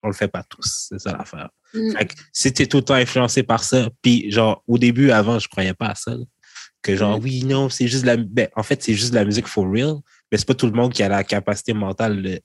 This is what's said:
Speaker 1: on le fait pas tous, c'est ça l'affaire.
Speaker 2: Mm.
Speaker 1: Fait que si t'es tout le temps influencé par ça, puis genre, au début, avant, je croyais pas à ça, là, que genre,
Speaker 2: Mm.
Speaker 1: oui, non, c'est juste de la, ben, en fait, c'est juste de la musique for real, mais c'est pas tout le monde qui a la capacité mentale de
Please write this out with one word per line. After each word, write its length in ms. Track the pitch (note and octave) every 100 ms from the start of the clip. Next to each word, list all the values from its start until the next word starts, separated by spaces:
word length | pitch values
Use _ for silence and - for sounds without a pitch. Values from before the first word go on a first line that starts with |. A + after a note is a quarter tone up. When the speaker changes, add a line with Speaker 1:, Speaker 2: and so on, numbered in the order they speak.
Speaker 1:
on 60 | G#2+
le 60 |
fait 160 | G2 G#2
pas 140 | -
tous, 440 | - - - - -
c'est 100 | G2
ça 120 | -
l'affaire. 380 | - - - - _ _
Speaker 2:
Mm. 180 | A3 A3 -
Speaker 1:
Fait 80 | E3+
que 80 | - -
si 220 | - C#3
t'es 120 | B2+ C#3+
tout 100 | C#3+
le 60 |
temps 100 | -
influencé 500 | C3+ B2 B2+ B2 -
par 220 | B2+ A2+ -
ça, 240 | B2+ A2+ -
puis 300 | B2 A#2+ G#2
genre, 320 | G#2 A2 G2+ -
au 120 | A#2
début, 340 | A#2+ A#2+ C#3
avant, 260 | A2+ G#2 A#2
je 100 | -
croyais 240 | - F#2+
pas 140 | F#2 -
à 60 | D3+
ça, 160 | -
là, 120 | A#2+ A#2+ _ _ - - _
que 140 | - G2
genre, 240 | G#2 G#2+
Speaker 2:
Mm. 40 |
Speaker 1:
oui, 200 | B2 B2+
non, 260 | C3 C3+ C3+
c'est 200 | - B2
juste 140 | C3
de 40 | B2+
la, 80 | A#2
ben, 300 | A2 A2 A2 -
en 80 |
fait, 180 | G#2+ C3+
c'est 120 | -
juste 160 | G#2+ A#2+
de 40 | A#2
la 100 | G2+
musique 220 | G#2 -
for 220 | - F#2+
real, 260 | G#2 C#3 D3+ - _ _
mais 60 | G#2+
c'est 100 | -
pas 80 | C3
tout 120 | B2
le 40 |
monde 220 | A2+ B2
qui 100 | B2
a 60 | G2+
la 160 | G2 G2
capacité 480 | G#2 G2 G2+ -
mentale 480 | A2 G2 F#2+ A2 G#2
de 160 | F#2+ F#2